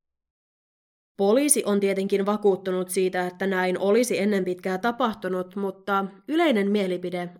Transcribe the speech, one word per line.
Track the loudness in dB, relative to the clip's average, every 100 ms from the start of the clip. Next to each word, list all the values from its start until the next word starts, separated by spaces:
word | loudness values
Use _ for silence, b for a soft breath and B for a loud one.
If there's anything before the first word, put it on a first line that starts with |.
| _ _ _ _ _ _ _ _ _ _ _ 0
Poliisi | 4 4 4 2 2
on | 0
tietenkin | 2 0 0 0 0
vakuuttunut | 2 2 2 -2 -4 -2
siitä, | 0 0 0 -4
että | -4 -2
näin | 0 0 0
olisi | 2 2 2 0
ennen | 0 0 -2
pitkää | -4 -4 -2
tapahtunut, | -2 -2 -2 -2 -4 -4 -6 -6
mutta | -6 -6 -2 -2 -2 -8 -4
yleinen | 0 2 2 2
mielipide | 0 0 -2 -4 -6 -8 -10